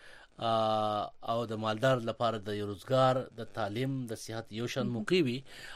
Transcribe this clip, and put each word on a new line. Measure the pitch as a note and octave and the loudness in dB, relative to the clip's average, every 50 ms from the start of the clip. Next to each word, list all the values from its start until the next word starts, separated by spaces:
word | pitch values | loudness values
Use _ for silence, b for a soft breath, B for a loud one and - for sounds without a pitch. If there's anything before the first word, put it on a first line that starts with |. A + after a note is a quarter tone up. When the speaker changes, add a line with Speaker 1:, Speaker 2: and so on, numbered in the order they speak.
| B B B B B B _ - | B B B B B B _ -4
Speaker 1:
آ، | - A2+ A2+ A2+ A2 A2 A2 G#2+ G#2+ G#2+ G#2+ G#2 G2 - - - - - A2+ | -2 0 2 2 4 2 2 2 2 2 0 -2 -2 -4 -8 -8 -4 -2 -2
او | A#2 A#2+ | -2 -2
د | A2 A2+ | -2 -4
مالدار | G#2+ A2 A2 A2 G#2+ A2 C3+ C3+ B2 A2+ A2+ | -2 -2 -2 0 2 4 4 4 4 2 -2
لپاره | G#2+ - A#2+ A2+ A2 A2+ | -2 0 2 0 0 0
د | G2 G#2 | -2 -4
یو | G#2 G#2 G#2 G2+ G2+ | -4 -2 -2 -4 -4
روزګار، | F#2+ - - C3 C3 C3 C3 B2+ C3 - E2 - - | -6 -2 2 4 6 6 6 6 4 0 -6 -8 -12
د | A2+ | -12
تعلیم، | - - A#2 G#2+ G2+ G2+ A2+ C3 C3+ C#3 C3+ B2+ | -8 -6 -4 -4 -2 -2 -2 -2 -2 -2 -2 -4
د | A2+ A2 | -6 -8
صحت | - - - A2 A2+ A2+ - G#2 | -8 -8 -8 -8 -8 -8 -6 -6
یو | A2 A#2+ | -4 -4
شان | A#2+ - C#3 A#2+ | -2 -2 -2 -2
Speaker 2:
مهم. | A#2+ A#2+ A2+ | 0 -2 -2
Speaker 1:
موقع | G#2+ - F3 F#3+ D#3+ | 0 2 4 4 4
وي. | B2 A#2+ C3+ C3+ B B B B B B | 2 0 -4 -8 B B B B B B